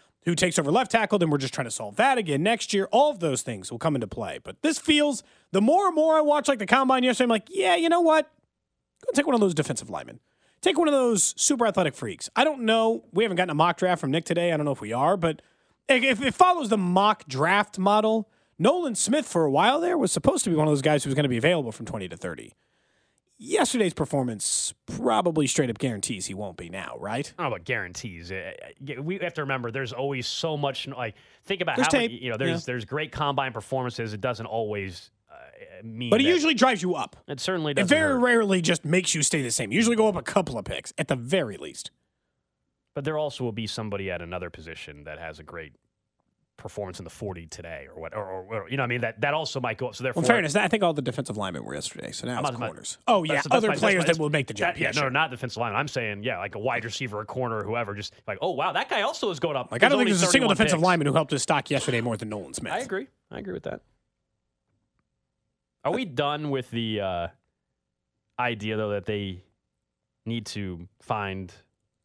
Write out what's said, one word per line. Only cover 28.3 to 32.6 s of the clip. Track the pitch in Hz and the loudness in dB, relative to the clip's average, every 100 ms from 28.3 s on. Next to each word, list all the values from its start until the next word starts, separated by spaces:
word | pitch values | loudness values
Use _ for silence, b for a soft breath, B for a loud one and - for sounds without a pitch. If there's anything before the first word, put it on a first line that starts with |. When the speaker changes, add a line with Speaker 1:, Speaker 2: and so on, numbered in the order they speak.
Speaker 2:
Uh, | 95 87 - - - 139 127 | -10 -10 -14 -18 -16 -14 -10
uh, | |
we | 156 190 | -8 -6
have | 180 | -6
to | 160 | -6
remember | 139 131 120 | -4 -4 -4
there's | 127 123 | -6 -6
always | 123 139 131 117 | -4 -4 -4 -6
so | - 165 151 | -4 -4 -2
much, | 139 135 135 | -4 -4 -8
like, | 127 117 b b b | -8 -8 b b b
think | - 196 | -6 -4
about | 165 143 | -2 2
Speaker 1:
There's | 156 | 2
Speaker 2:
how | 254 | 2
many, | 233 | 0
Speaker 1:
tape. | - | -4
Speaker 2:
you | 123 | -6
know, | 113 | -2
there's, | 151 170 | -2 -2